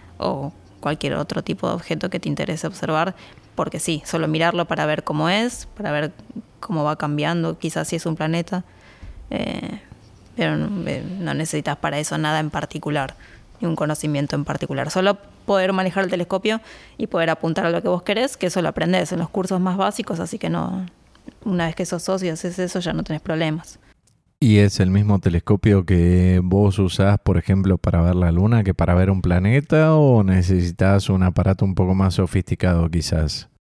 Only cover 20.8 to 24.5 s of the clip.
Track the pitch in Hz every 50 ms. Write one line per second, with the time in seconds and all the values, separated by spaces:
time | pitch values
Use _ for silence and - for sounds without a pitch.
20.8 | 185 175 - _ _ _ _ _ _ - - _ - 220 190 175 170 165 165 -
21.8 | 185 165 180 170 - - 190 190 185 175 160 160 - 180 175 - 180 180 - 185
22.8 | 175 170 160 160 156 - 160 151 - - 165 160 165 156 156 165 - - - -
23.8 | _ _ _ _ _ _ _ _ _ _ _ _ - 117